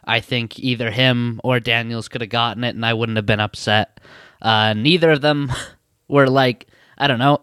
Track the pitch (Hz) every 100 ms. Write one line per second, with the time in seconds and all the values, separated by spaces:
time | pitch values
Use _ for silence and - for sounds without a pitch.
0 | - 113 - 123 113 - 127 120 117 107
1 | 131 123 120 113 123 127 113 117 113 117
2 | 107 123 113 120 117 104 120 107 113 113
3 | 113 110 104 107 107 - - 107 104 -
4 | - - - _ 113 110 110 107 127 175
5 | 160 151 151 147 139 123 - - _ _
6 | - 143 135 131 131 120 - _ _ -
7 | 143 120 139 147